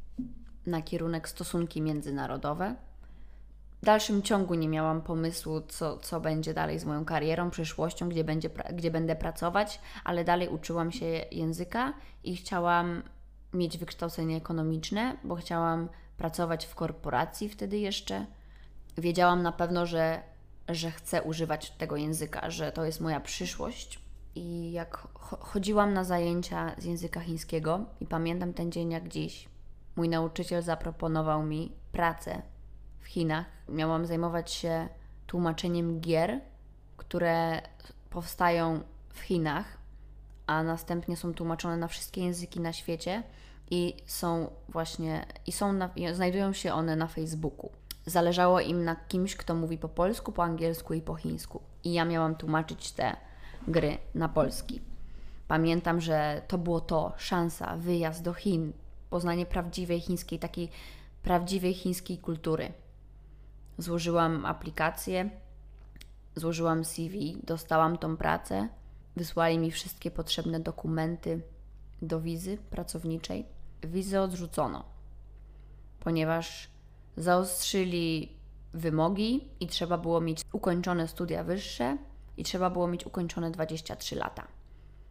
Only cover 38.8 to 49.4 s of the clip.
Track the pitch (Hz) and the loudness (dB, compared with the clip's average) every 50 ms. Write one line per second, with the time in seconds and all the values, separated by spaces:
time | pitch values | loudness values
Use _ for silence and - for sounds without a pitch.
38.8 | - - - - - - - - - - 190 170 156 156 143 165 208 - - - | -2 -6 -12 -16 -16 -14 -12 -8 -2 0 2 2 2 2 0 0 -2 -6 -10 -14
39.8 | - - - - - - - - - - - - - - 156 156 160 165 165 165 | -14 -16 -16 -16 -16 -18 -18 -18 -18 -18 -18 -8 -2 2 2 4 4 2 0 -2
40.8 | - - 175 170 170 - 170 165 - 175 165 - 170 165 165 165 - 175 170 165 | -2 -2 -2 -2 0 -2 -4 -2 -2 -4 -2 -2 -2 -2 -2 0 0 0 0 0
41.8 | 170 170 - - - - - 190 180 180 180 175 175 - - 175 170 165 165 - | 0 -2 -4 -6 -8 -6 -4 -2 0 0 0 -2 -4 -6 -4 -2 -2 -2 -2 -4
42.8 | - - 165 160 - 180 185 226 233 - - - - - - - - - - 175 | -4 -4 -4 -2 -2 -2 -2 -2 -4 -6 -12 -18 -18 -18 -18 -14 -6 0 2 2
43.8 | 175 175 - - - - - - - 175 170 170 160 - - - - - - 165 | 2 2 0 -4 -8 -8 -6 -2 0 2 2 2 0 -2 -4 -10 -12 -6 -2 -2
44.8 | 165 160 - - 165 156 156 156 - - - - - - - - 202 202 196 190 | -2 -2 -2 -4 -2 -2 -2 -2 -4 -6 -10 -12 -8 -6 -2 0 2 2 2 2
45.8 | 185 180 180 - 175 165 170 180 185 180 180 196 196 196 196 - - 175 101 156 | 0 0 -2 -2 -2 -2 2 2 2 4 4 4 2 2 0 0 0 0 2 2
46.8 | 165 165 156 160 160 165 - 160 160 160 160 156 160 143 - - - - - - | 2 2 2 2 0 0 -2 -4 -4 -4 -2 -2 -2 -2 -4 -4 -10 -12 -12 -14
47.8 | - - - - - - 175 180 170 170 175 180 180 180 185 180 - - 170 175 | -14 -16 -14 -12 -4 0 4 6 6 6 8 8 8 10 10 8 6 4 2 2
48.8 | 170 165 165 - - - - 180 185 196 - - | 2 2 0 -2 -4 -2 0 2 2 2 0 -4